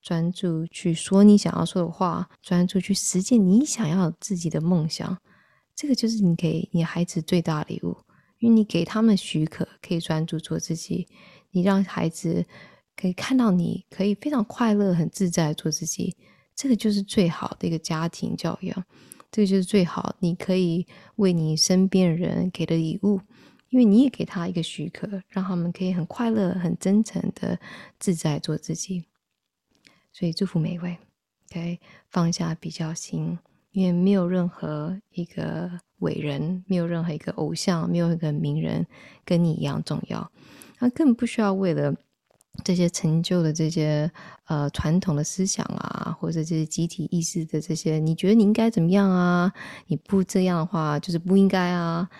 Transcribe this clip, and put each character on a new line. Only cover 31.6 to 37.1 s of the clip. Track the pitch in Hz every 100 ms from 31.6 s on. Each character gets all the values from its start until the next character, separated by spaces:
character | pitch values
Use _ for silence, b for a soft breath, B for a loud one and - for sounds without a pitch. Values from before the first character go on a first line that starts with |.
| 170 175 b b b
放 | 180 170
下 | 175 165
比 | 165 160
较 | - 160
心， | 165 - 165 160 170 _ _ _
因 | 190 185
为 |
没 | 175 185
有 | 202 175
任 | 185 175
何 | - 160 151 151 190 _
一 | -
个 | 170 - 165 160 175 175 _ _
伟 | 170 160
人， | 151 143 156 185 185
没 | 180
有 | 170
任 | 170
何 | 170